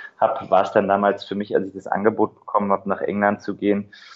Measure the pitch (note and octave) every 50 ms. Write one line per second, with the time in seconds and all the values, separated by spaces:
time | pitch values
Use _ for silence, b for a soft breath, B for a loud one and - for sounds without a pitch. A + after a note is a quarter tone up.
0 | B B B _ - - - - - - F#2 F#2 G2+ - - A2 G2 F#2+ G2 G2+
1 | G#2 G2+ G2 G2+ - - G2 G2+ G#2 - - - G2 F#2+ F#2+ F#2+ - - - F#2+
2 | G2+ A2 G#2+ G#2+ G#2+ - - _ _ - - G#2 G2+ G2 G2 F#2+ - G2 F#2+ -
3 | - - F#2+ G#2 G#2 G2+ G#2 - - - G2 - G#2 G2+ G2+ G2+ G2+ G2+ B B
4 | B B B